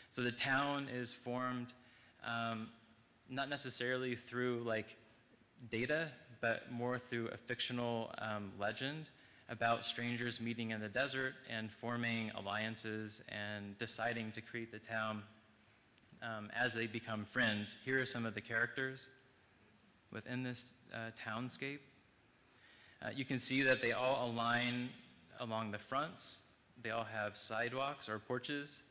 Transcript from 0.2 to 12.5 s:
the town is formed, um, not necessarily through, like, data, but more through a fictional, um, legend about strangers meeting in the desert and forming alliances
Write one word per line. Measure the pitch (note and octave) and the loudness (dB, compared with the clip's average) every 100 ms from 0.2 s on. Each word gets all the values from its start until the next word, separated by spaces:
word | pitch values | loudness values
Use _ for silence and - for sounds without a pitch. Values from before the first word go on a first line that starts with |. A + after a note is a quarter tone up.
the | B2 | 2
town | A#2+ C#3 C3+ C#3+ C#3+ C#3 | 2 4 4 4 2 0
is | B2 A#2+ | -2 -2
formed, | - B2 B2 B2+ B2+ A#2+ - - - - - A#2 | -4 -2 0 0 0 -4 -10 -20 -20 -20 -8 -2
um, | A#2 A#2 A2 A2+ - - - - - - | 0 0 0 -4 -12 -20 -20 -20 -20 -6
not | C3 C#3 | -2 -2
necessarily | C#3 B2+ - B2 B2+ B2+ B2 | -2 0 0 2 2 2 -2
through, | - B2 B2 A#2+ | -2 2 2 2
like, | A#2 A2 G2+ - - - - - - - A#2 | 2 2 0 -8 -20 -20 -20 -20 -20 -16 -2
data, | A#2 B2+ D#3 D#3+ B2+ - A2+ | 0 2 2 0 -6 -16 0
but | A#2 - - | 2 2 -2
more | A#2+ B2 B2 | -2 0 0
through | - A#2 A2+ | 0 0 0
a | - | -4
fictional, | - B2 - B2 A#2+ A2+ A2+ - | -2 0 0 2 2 2 0 -2
um, | A2 G#2+ G2 G2 | -2 -2 -4 0
legend | G#2 G#2+ C3+ D#3 D#3 - - - - | 0 0 -2 -2 -8 -14 -20 -16 -10
about | A2 A#2 A2+ | 2 4 4
strangers | - - A#2+ A#2+ A#2+ A2+ | 2 0 0 0 0 0
meeting | A#2 A#2 A2+ | -2 -2 -2
in | A2 | -2
the | G#2+ | 0
desert | A#2+ C#3 C3+ C3 C#3 - | 2 2 2 -2 -4 -6
and | A2+ A2 | -4 -4
forming | - A#2 A#2+ A#2 A#2 A2 | -4 -2 0 2 2 0
alliances | G#2 G2 | -4 -2